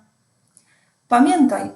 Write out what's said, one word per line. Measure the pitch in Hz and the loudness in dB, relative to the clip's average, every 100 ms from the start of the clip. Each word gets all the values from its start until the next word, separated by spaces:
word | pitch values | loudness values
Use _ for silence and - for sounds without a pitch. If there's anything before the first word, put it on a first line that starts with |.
| _ _ _ _ _ _ _ _ _ _ _ | _ _ _ _ _ _ _ _ _ _ _
Pamiętaj, | 240 285 359 269 196 196 | 0 2 2 0 -2 -10